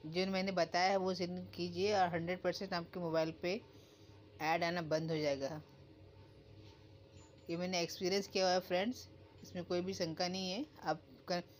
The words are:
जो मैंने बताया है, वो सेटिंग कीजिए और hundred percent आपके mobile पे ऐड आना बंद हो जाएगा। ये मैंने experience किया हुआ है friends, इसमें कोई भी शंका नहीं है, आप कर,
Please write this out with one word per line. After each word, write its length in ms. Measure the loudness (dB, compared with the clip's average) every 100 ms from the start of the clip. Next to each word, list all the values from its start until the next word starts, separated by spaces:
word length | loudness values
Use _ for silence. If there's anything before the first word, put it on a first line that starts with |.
| -4
जो 200 | 0 2
मैंने 240 | 2 2
बताया 380 | 2 2 4 4
है, 60 | 4
वो 180 | 2
सेटिंग 320 | 0 -2 -4 -8
कीजिए 380 | -6 -4 0 2
और 140 | 4 4
hundred 340 | 2 -2 0
percent 300 | 0 -2 -2
आपके 280 | -4 -4 -4
mobile 340 | 0 2 2 0
पे 180 | -2 -2 -6 -20 -20 -20 -20 -20 -20 -2
ऐड 220 | 2 2
आना 180 | 2 0
बंद 260 | 0 0 2
हो 60 | 0
जाएगा। 420 | 2 0 -2 -6 -12 -20 -20 -20 -20 -20 -20 -20 -20 -20 -20 -20 -20 -20 -20 -20 -20 -18 -8
ये 60 | -4
मैंने 240 | 0 0
experience 440 | 0 -2 0 0 0
किया 160 | 2
हुआ 80 | 4
है 80 | 4
friends, 480 | 2 0 0 -4 -12 -20 -20 -18
इसमें 220 | -10 -8
कोई 160 | -2 -2
भी 120 | 0
शंका 340 | -2 -4 0 -2
नहीं 220 | -2 -4
है, 140 | -4 -6 -6
आप 200 | -2 -2 -4 -20 -4
कर, 140 | -2 -2